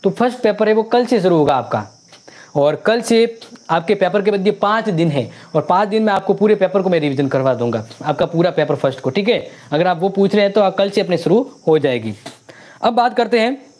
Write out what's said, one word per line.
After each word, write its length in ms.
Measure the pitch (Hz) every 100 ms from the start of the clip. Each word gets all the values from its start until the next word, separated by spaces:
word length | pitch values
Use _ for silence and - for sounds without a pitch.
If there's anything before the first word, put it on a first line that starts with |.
तो 80 | 196
first 280 | - 240 240
paper 300 | 220 208 214
है 60 |
वो 80 | 214
कल 240 | 220 240 240
से 140 | 240
शुरू 160 | 180 170
होगा 180 | 143
आपका 320 | 131 117 113 104 - _ - - - -
और 220 | 147 143 151
कल 240 | - 226
से 380 | - 226 233 226 - - -
आपके 240 | 170 175
पेपर 280 | 202 180 196
के 80 | 196
मध्य 200 | 202 190
पाँच 380 | 202 202 220 214
दिन 220 | 165 165
है 200 | 139 107 - -
और 80 | 156
पाँच 260 | 147 180 214
दिन 140 | 214
में 100 | 220
आपको 220 | 196 -
पूरे 200 | 190 208
पेपर 280 | 208 185 196
को 80 | 185
मैं 100 | 170
रिवीजन 280 | 151 135 139
करवा 260 | 135 131
दूंगा, 320 | 120 120 113 110 -
आपका 220 | 151 147 165
पूरा 240 | 165 175
पेपर 240 | 165 147
फर्स्ट 260 | 139 143 131
को, 100 | 135
ठीक 180 | 127 202
है? 200 | 202 - - -
अगर 140 | 147 180
आप 140 | 170
वो 80 | 190
पूछ 260 | 190 196
रहे 100 | 202
हैं 80 | 202
तो 80 | 202
आप 160 | 196 190
कल 140 | 196
से 100 | 202
अपने 180 | 175 170
शुरू 340 | 185 202 269 - -
हो 120 | 156
जाएगी। 360 | 143 123 110 101 - - - - - -
अब 100 | 226
बात 240 | 233 240 220
करते 240 | 233 240
हैं 220 | 226 277 -